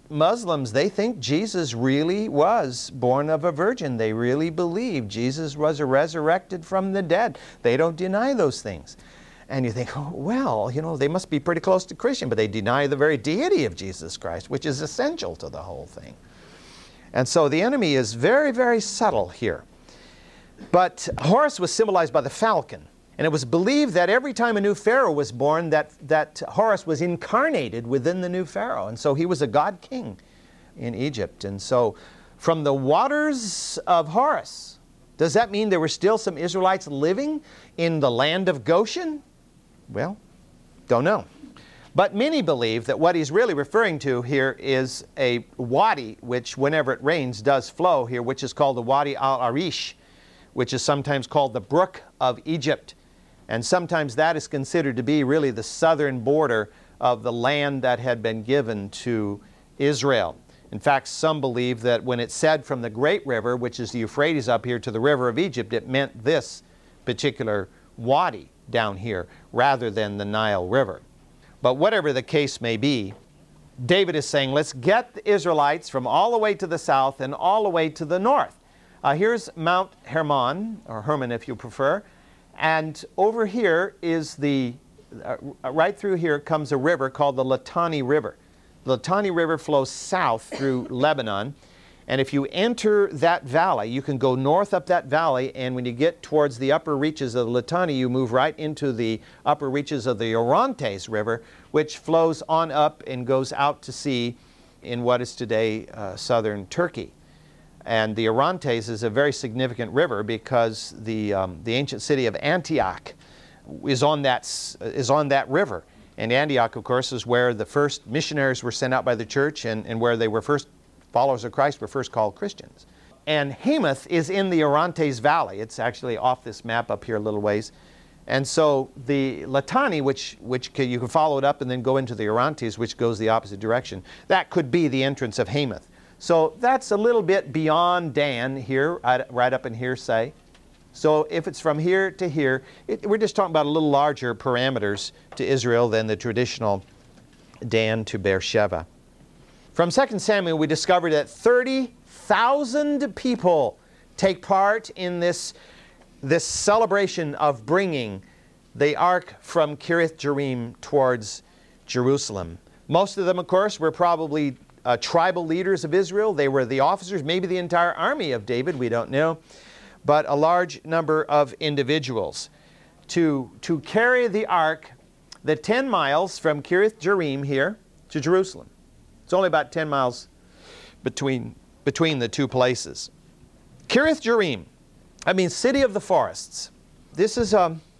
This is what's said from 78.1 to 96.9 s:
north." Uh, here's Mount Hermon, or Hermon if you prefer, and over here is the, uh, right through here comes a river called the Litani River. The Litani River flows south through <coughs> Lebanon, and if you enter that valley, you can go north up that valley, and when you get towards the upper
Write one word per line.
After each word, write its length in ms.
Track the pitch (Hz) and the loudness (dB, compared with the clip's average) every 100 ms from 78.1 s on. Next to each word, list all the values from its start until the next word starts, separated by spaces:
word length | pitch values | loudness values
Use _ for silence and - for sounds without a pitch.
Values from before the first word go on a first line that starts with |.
| 180 | 0
north." 400 | 220 277 - - _ _ _ - | 2 2 0 -6 _ _ _ -4
Uh, 140 | 139 151 | 0 2
here's 340 | 214 233 - 165 | 2 0 -4 -4
Mount 380 | 165 180 185 _ | 0 0 0 _
Hermon, 800 | - 160 151 139 123 170 220 214 - | -4 -2 0 2 0 -2 -6 -10 -10
or 160 | 113 | -8
Hermon 300 | 131 147 123 | -2 -2 -2
if 160 | 117 - | -6 -8
you 80 | 113 | -12
prefer, 480 | 120 - 139 196 - - - - _ - | -10 -2 0 0 -4 -20 -20 -20 _ -4
and 460 | 160 160 156 143 - - | 0 0 -2 -8 -8 0
over 280 | 208 226 208 | 2 2 -2
here 500 | 233 196 165 196 - | 0 2 2 0 -4
is 340 | 170 165 147 - | -2 -2 -4 -4
the, 380 | 143 139 123 127 _ - - 117 | 0 0 -2 -6 _ -20 -20 -14
uh, 140 | 101 - 139 - 131 | -10 -10 -10 -10 -4
right 260 | 151 175 202 | 0 0 0
through 180 | 202 180 | -4 -2
here 220 | 165 147 | 0 -2
comes 360 | 151 156 139 | -2 -4 -2
a 40 | 139 | 0
river 320 | 151 156 131 | 0 0 -2
called 280 | 139 143 131 | 0 0 0
the 80 | 131 | 0
Litani 600 | 131 - 170 170 151 127 | -2 -2 -2 -2 -2 0
River. 300 | 147 107 - _ _ _ - | 0 0 -12 _ _ _ -10
The 140 | 127 123 | -4 -2
Litani 360 | - 196 202 | 0 0 0
River 240 | 170 160 160 | 0 0 0
flows 320 | - 143 131 | 0 0 0
south 540 | - - 185 147 113 | -6 -4 0 0 0
through 440 | - - 139 127 113 | -4 -4 -2 -2 -4
<coughs> 20 | |
Lebanon, 640 | 123 151 143 113 98 127 - - - - - - | 0 2 2 -2 -4 -4 -10 -20 -20 -20 -16 -4
and 120 | 131 | -2
if 140 | 131 | 0
you 120 | 143 139 | 0 -2
enter 560 | 175 226 233 214 208 196 | 0 0 2 2 4 2
that 300 | 139 165 170 | 2 2 2
valley, 440 | 131 151 185 127 110 | 2 2 4 2 0
you 140 | 131 | -4
can 160 | 139 131 | -2 0
go 180 | 135 127 | 2 2
north 380 | 135 175 202 | 4 2 2
up 120 | 185 - | 0 2
that 180 | 175 139 | 0 2
valley, 500 | 151 165 127 131 - | 0 2 0 -2 -4
and 180 | 127 | -4
when 120 | 127 123 | -4 -4
you 80 | |
get 280 | 120 160 - | 0 0 0
towards 360 | - 151 147 120 | 0 2 2 0
the 140 | 135 | 0
upper 260 | 156 165 | 2 2